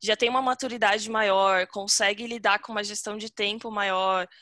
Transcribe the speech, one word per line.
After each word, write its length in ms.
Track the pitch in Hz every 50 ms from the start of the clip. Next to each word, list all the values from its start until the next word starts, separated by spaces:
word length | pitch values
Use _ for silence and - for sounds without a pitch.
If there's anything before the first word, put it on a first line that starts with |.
já 140 | - 214 214
tem 140 | - 247 233
uma 120 | 247 262
maturidade 680 | 262 254 254 - 269 247 240 233 220 202 202 220 208 220
maior, 560 | 226 220 214 202 190 190 196 196 190 185 185
consegue 600 | - - 202 196 202 - - 214 196 208 202 240
lidar 320 | 233 233 233 202 208 202 208
com 120 | - -
uma 120 | 220 208 208
gestão 340 | 202 208 - - 214 208
de 140 | 220 214 220
tempo 400 | - - 208 202 214 226 - 233
maior, 560 | 214 208 202 196 190 185 190 190 190 185 180 - - -